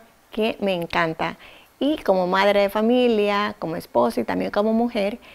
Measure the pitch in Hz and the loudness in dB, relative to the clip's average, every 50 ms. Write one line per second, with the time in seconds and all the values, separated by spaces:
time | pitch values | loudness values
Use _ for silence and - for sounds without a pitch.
0 | - - _ _ _ _ - - 214 226 - - 202 196 190 175 170 - - 175 | -10 -20 _ _ _ _ -6 -2 -2 -2 -2 -2 -2 -2 -2 -2 -4 -2 0 0
1 | 170 160 160 - 165 165 185 - - - - - - _ _ - 254 277 311 - | 0 0 -2 -4 -6 -6 -6 -10 -16 -20 -20 -20 -20 _ _ -4 -2 -2 -2 -2
2 | - - 190 185 180 180 185 190 196 202 202 202 202 196 - 214 220 226 247 254 | 0 0 2 2 2 2 2 2 4 4 4 2 2 0 0 0 0 2 2 4
3 | 247 240 233 208 208 202 202 202 208 208 208 - - 165 160 170 - - - 233 | 4 2 2 2 2 0 0 0 -2 -4 -6 -6 -8 -6 -6 -6 -6 -2 0 2
4 | 240 240 226 247 226 - 185 180 185 190 - 208 208 220 220 226 233 240 - 226 | 2 2 0 -2 -4 -2 -2 -4 -4 -2 -2 0 0 2 2 0 0 0 -2 -2
5 | 196 202 233 - - - - | -2 -4 -4 -8 -12 -18 -20